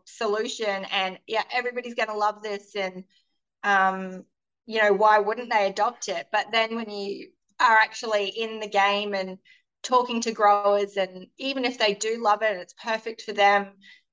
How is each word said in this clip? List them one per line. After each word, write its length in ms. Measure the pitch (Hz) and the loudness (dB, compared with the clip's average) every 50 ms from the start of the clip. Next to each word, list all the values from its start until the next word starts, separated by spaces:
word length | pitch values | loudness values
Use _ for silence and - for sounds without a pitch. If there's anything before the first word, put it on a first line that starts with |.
| _ | _
solution 800 | - - - - 202 202 214 220 240 - - 220 202 196 196 190 - | -16 -10 -6 -2 -2 0 -2 -2 -4 -6 -6 -4 -4 -4 -4 -6 -4
and, 280 | - 196 190 185 185 - _ | -4 -2 -2 -4 -6 -10 _
yeah, 160 | - 220 214 214 - | -6 -4 -4 -4 -2
everybody's 420 | 240 247 240 247 240 247 240 240 233 | -4 -4 -4 -4 -6 -8 -10 -8 -6
gonna 220 | 240 220 214 214 | -4 -4 -4 -2
love 260 | 208 208 214 208 208 | 0 0 -2 -2 -4
this 320 | 208 214 202 202 - _ - | -6 -8 -8 -8 -10 _ -6
and, 300 | 208 190 185 180 185 190 _ _ _ _ _ _ _ _ _ _ _ | -6 -6 -6 -8 -10 -16 _ _ _ _ _ _ _ _ _ _ _
um, 640 | - 202 202 190 190 190 190 190 190 185 185 185 - _ _ _ _ _ _ _ _ | 0 2 4 4 4 2 0 -2 -6 -8 -10 -14 -16 _ _ _ _ _ _ _ _
you 140 | 233 220 220 | -6 -2 2
know, 100 | 214 208 | 2 4
why 260 | 196 190 214 214 214 208 | 4 6 6 6 6 6
wouldn't 320 | 202 202 226 240 240 233 | 4 2 -2 -4 -4 -2
they 160 | 233 214 196 | 0 0 0
adopt 420 | 196 190 208 202 240 247 - - 202 | 0 0 0 -2 -2 -2 -4 -8 -8
it? 200 | 180 170 - _ | -8 -8 -6 _
But 140 | - 208 - - | -2 -2 -2 0
then 240 | 226 226 220 220 226 | 0 0 0 0 -2
when 140 | 233 226 208 | -6 -8 -8
you 380 | 208 202 202 202 202 - - - _ _ _ _ _ - | -8 -8 -8 -8 -8 -10 -12 -18 _ _ _ _ _ 2
are 160 | 262 240 220 | 4 6 6
actually 520 | 220 214 - - - 247 226 214 208 202 190 | 6 6 4 0 -6 -4 -2 0 0 0 -2
in 320 | - 226 226 220 220 220 | -4 -6 -6 -6 -6 -8
the 80 | 220 202 | -6 -2
game 460 | 208 196 196 202 202 202 208 208 202 | 2 2 4 4 2 0 -2 -2 -4
and 240 | 190 190 185 185 - _ _ _ _ _ _ _ _ | -4 -4 -6 -10 -14 _ _ _ _ _ _ _ _
talking 380 | - - 254 247 247 247 233 233 | -2 2 2 2 2 2 -2 -4
to 100 | 226 233 | -2 -4
growers, 640 | 220 220 214 208 202 202 202 202 202 202 202 196 - | 0 2 4 4 4 4 4 2 2 2 0 -2 -2
and 300 | 196 190 185 185 185 185 - _ - | -4 -4 -4 -6 -12 -18 -18 _ -10
even 260 | 262 269 277 262 247 | -8 -6 -4 -4 -4
if 140 | 240 254 - | -4 -2 0
they 160 | 226 214 202 | 0 0 0
do 260 | 202 - 220 226 233 | -2 -4 -6 -4 -2
love 200 | 233 208 208 208 | 0 0 2 2
it 100 | 220 220 | 0 -2
and 80 | 196 180 | -4 -4
it's 140 | 180 - - | -8 -14 -18
perfect 480 | - - 226 220 220 - - - - | -12 -8 -6 -6 -6 -6 -10 -12 -12
for 100 | - - | -12 -6
them, 400 | 196 202 202 202 202 202 202 196 - _ _ - - _ _ _ | 0 4 4 6 6 4 2 -2 -10 _ _ -20 -20 _ _ _